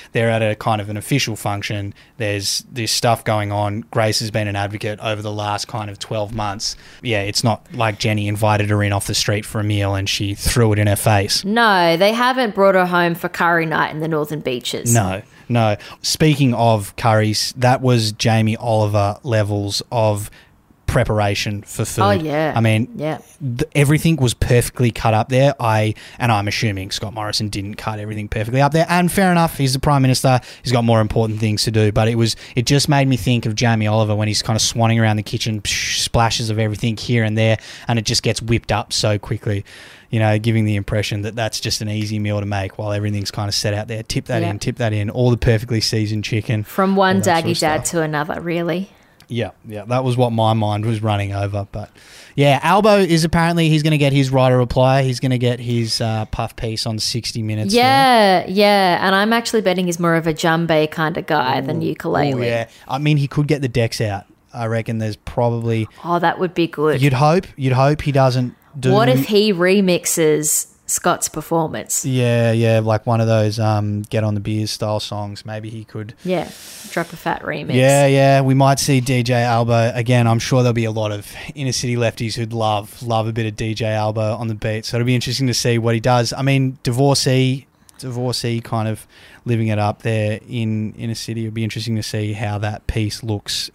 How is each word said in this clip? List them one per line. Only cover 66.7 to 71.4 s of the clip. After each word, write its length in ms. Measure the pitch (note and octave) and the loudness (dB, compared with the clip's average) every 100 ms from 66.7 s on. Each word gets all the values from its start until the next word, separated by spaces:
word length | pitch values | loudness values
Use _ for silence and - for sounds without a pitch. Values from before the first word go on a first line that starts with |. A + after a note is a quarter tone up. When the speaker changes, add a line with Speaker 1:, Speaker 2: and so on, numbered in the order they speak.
| - D#3 C3 | 0 0 4
Speaker 1:
You'd 120 | C#3 | 2
hope, 340 | B2+ D3+ F3+ - | 4 4 4 0
you'd 200 | - C3 | -4 0
hope 280 | B2+ C#3 D3+ | 4 4 2
he 80 | D3 | 0
doesn't 460 | C3+ C3 B2+ B2 - _ C#3+ | 4 4 2 -2 -6 _ -4
do 120 | B2+ | 2
Speaker 2:
What 160 | G3+ A#3 | 4 4
if 180 | C4 C4+ | 4 4
he 260 | G#3 G#3+ | 2 4
remixes 1160 | F3 F3+ G3+ F#3 E3+ - - D3+ D3+ D3+ - - _ - | 4 4 4 4 2 0 2 2 2 0 -2 -4 _ -8
Scott's 420 | - F3+ D#3+ - | -2 -2 -2 -4
performance? 760 | D#3 | -8